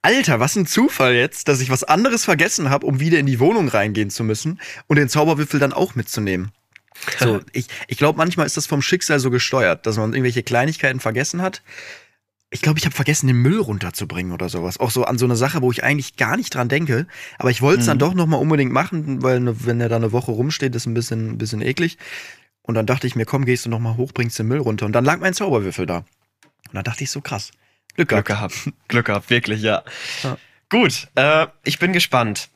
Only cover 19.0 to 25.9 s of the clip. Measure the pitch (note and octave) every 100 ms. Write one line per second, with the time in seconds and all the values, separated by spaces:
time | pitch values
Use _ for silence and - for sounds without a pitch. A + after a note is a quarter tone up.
19 | D3+ C3 B2+ B2+ B2 A2+ A#2+ A#2 A#2 A#2
20 | A2+ A#2+ B2 A2 C3+ D#3 C3+ A#2+ A#2 A#2
21 | A#2 A2+ A2 A2+ A2 A2 A#2+ C3 E3+ -
22 | - - - - _ _ - A2+ G#2+ B2+
23 | B2+ A#2 A2 C3+ A#2+ B2 A#2 A2+ A2+ A2+
24 | B2+ - A#2 - A2 C3+ B2 G#2+ G#2+ A2+
25 | B2+ F3 F#3 F3+ G3+ B2 G2 F2 F2